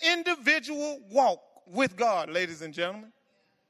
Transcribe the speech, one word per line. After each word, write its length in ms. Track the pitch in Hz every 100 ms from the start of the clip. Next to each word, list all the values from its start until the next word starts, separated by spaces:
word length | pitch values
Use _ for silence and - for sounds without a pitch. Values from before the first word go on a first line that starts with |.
individual 960 | 330 349 339 320 233 311 240 294 294 285 196
walk 300 | 233 247 175 - _ -
with 300 | 185 269 185
God, 340 | 233 185 151
ladies 320 | 170 180 160
and 120 | 160
gentlemen. 380 | 151 175 208 220 _ _ _ _ _ _